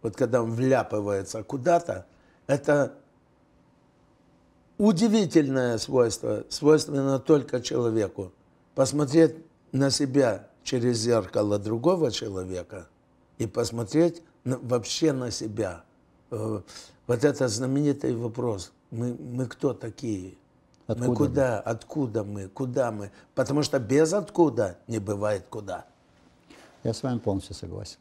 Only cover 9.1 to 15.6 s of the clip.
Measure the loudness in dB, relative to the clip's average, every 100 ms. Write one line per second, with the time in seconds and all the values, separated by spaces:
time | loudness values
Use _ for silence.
9.1 | 6 6 4 -18 _ _ 0 0 2 2
10.1 | 4 4 2 -8 _ -4 0 0 0 2
11.1 | 2 2 0 0 0 -2 0 0 2 0
12.1 | -2 -6 -8 -6 -8 -10 -14 -16 _ _
13.1 | _ _ _ -6 -2 -4 -4 -2 2 2
14.1 | 0 -18 _ -6 -6 -2 -2 -2 0 0
15.1 | 0 -4 -6 -8 -4